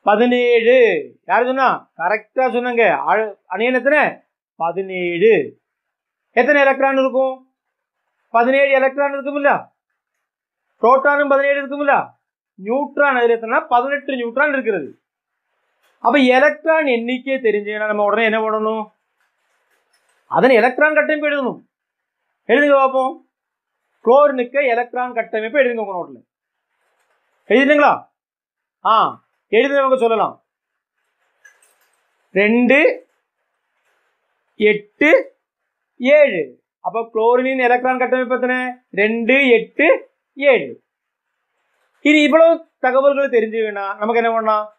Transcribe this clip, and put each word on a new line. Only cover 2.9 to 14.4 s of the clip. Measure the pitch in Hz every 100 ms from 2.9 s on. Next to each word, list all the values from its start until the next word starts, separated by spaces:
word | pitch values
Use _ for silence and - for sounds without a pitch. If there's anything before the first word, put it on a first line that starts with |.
| 139
அணு, | 143 202 220 196 _
அணு | 190
எண் | 240
எத்தனை? | 254 247 302 208 - _ _ _ _
பதினேழு. | 165 170 190 185 175 170 214 190 117 _ _ _ _ _ _ _ _
எத்தனை | 226 254 285
எலக்ட்ரான் | 269 262 269 269
இருக்கும்? | 262 247 262 262 _ _ _ _ _ _ _ _ _
பதினேழு | 226 233 269 277
எலக்ட்ரான் | 269 262 269 285
இருக்குமில்ல? | 277 269 285 277 180 - _ _ _ _ _ _ _ _ _ _ _
புரோட்டானும் | 226 262 277 285 285
பதினேழு | 277 277 285
இருக்குமில்ல? | 277 285 285 233 131 _ _ _ _ -
நியூட்ரான் | 196 262 285 285 285 254
அதுல | 240
எத்தனை? | 233 226 277 320
பதினெட்டு | 240 269 285 -
நியூட்ரான் | 262 233 233